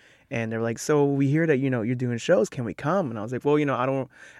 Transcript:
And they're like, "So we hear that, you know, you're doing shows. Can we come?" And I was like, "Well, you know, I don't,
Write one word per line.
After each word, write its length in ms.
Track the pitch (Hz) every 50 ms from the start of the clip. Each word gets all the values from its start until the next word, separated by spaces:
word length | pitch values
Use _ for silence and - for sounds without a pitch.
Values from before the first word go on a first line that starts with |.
| _ - - _ _ -
And 220 | 131 117 113 113
they're 100 | 113 113
like, 160 | 113 117 117 113
"So 280 | - - 156 147 143
we 240 | 143 143 139 139 135
hear 180 | 143 156 170 160
that, 80 | 147 127
you 100 | 135 135
know, 140 | 127 120 104
you're 120 | 117 127
doing 220 | 123 127 120 120 113
shows. 320 | - - 175 208 214 -
Can 160 | - 135 120
we 80 | 113 82
come?" 360 | - - 143 175 202 180 123
And 80 | 113 110
I 40 |
was 100 | 101 117
like, 140 | 127 123 -
"Well, 120 | 147 147 151
you 80 | 151
know, 120 | 143 131 117
I 80 | 123
don't, 240 | 131 135 135 131 - _ - - - -